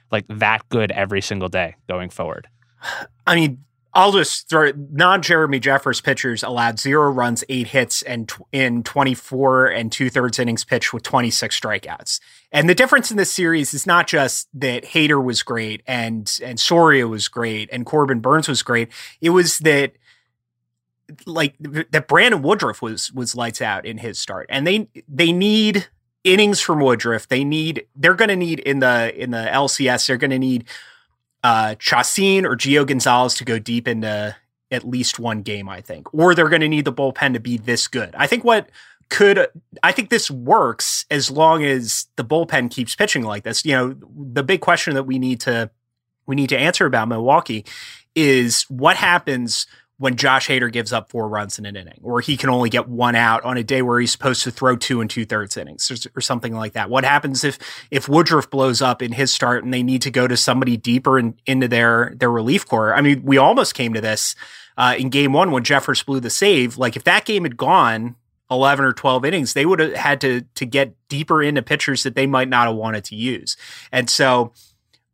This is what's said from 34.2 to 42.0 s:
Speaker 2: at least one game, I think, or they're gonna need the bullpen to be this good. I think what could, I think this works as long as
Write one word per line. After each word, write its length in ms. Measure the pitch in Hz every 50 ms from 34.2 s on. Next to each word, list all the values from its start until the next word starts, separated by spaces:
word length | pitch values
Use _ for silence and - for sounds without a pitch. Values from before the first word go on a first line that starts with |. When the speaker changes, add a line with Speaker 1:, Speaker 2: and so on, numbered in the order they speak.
| 104 104 - - _ _ _ _ _ -
Speaker 2:
at 160 | 127 117 -
least 320 | 123 123 123 117 - - -
one 220 | 117 117 107 104 98
game, 260 | 110 104 101 98 98
I 120 | 95 90
think, 320 | - - 87 73 - - -
or 200 | 156 170 180 170
they're 160 | 175 160 151
gonna 180 | 170 160 156
need 180 | 151 156 151 143
the 80 | 147 120
bullpen 400 | 143 139 131 - - 143 135 123
to 60 | 110
be 180 | 113 123 120
this 300 | 113 107 120 117 - -
good. 280 | - - 120 104 87 -
I 80 | - 143
think 180 | - 240 233 -
what 260 | 233 226 208 - _ _ - - - _ _ _ -
could, 380 | - - 202 196 202 190 147 - - 165 _ _ - -
I 120 | - 220 -
think 160 | 262 208 -
this 200 | 240 208 - -
works 760 | 139 123 120 135 214 214 151 117 107 - - - - - - -
as 220 | 151 143 135 -
long 320 | 135 151 160 160 165 160 147
as 440 | 139 135 127 117 110 - -